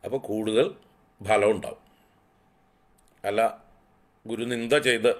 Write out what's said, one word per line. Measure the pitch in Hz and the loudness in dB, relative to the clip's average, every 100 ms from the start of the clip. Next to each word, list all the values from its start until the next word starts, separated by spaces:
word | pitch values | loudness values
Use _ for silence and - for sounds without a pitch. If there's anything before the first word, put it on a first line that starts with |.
അപ്പോൾ | - 131 117 | -6 -8 -6
കൂടുതൽ | 107 110 110 165 - _ _ _ _ | -4 0 2 2 -2 _ _ _ _
ഫലം | 98 107 104 | 0 4 4
ഉണ്ടാവും. | 101 - - _ _ _ _ _ _ _ _ _ _ _ _ _ _ | 2 -4 -14 _ _ _ _ _ _ _ _ _ _ _ _ _ _
അല്ല, | 101 104 113 - _ _ _ _ _ _ 110 | -4 0 0 -2 _ _ _ _ _ _ -12
ഗുരുനിന്ദ | 113 120 120 117 147 131 | -8 -6 -6 0 0 2
ചെയ്ത് | 117 117 | 2 2